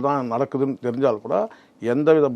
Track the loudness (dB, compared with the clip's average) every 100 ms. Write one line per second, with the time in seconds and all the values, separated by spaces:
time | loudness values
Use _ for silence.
0 | 0 -2 -2 -2 -2 -2 -2 -2 -6 0
1 | 0 0 -2 -2 -2 -8 _ _ -2 2
2 | 4 4 4